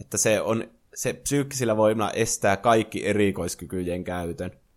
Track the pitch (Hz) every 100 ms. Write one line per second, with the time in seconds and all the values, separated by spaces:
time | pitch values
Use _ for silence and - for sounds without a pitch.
0 | - 104 113 104 82 113 - _ _ -
1 | 127 - - 143 139 139 117 107 107 110
2 | 104 - 113 - 107 98 120 113 107 -
3 | 98 104 101 95 87 - 87 92 90 87
4 | 90 90 87 - 92 - _